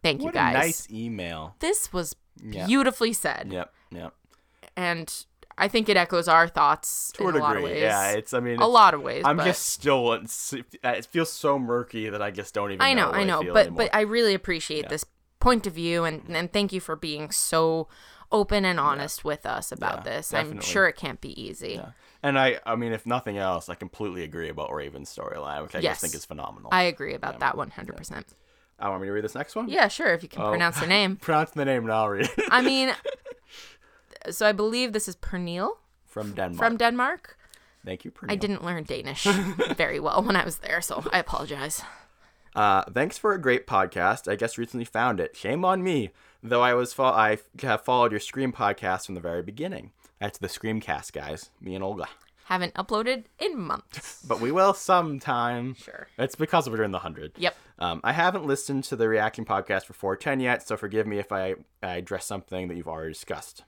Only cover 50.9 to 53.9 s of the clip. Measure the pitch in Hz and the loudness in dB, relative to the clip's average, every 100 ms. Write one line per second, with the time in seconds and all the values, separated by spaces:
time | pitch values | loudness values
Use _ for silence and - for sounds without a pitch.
50.9 | 73 - 76 71 76 - _ 92 92 95 | -4 -4 -10 -8 -10 -12 _ -10 -6 -6
51.9 | 101 76 - _ _ - 185 180 - 190 | -6 -10 -12 _ _ -6 -4 -4 -6 -4
52.9 | 214 233 262 - _ 359 302 170 - - | -2 -2 -4 -6 _ -6 -4 -6 -6 -8